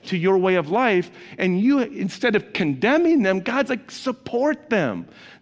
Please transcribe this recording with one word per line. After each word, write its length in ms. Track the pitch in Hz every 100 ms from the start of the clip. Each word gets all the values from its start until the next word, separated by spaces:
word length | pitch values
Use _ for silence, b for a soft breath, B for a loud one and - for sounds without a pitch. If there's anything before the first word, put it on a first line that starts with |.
| -
to 100 | 185
your 220 | 180 190
way 180 | 190 185
of 140 | 147
life, 420 | 214 254 185 170 B B B
and 220 | 185 180
you, 180 | 233 285
instead 560 | 214 196 190 - 247
of 180 | 214 -
condemning 720 | - 160 131 214 311 339 320
them, 160 | 190 190
God's 320 | 202 262 277
like, 180 | 247 -
"Support 840 | - 262 240 - 240 294 302 -
them." 360 | 214 135 90 85 B B B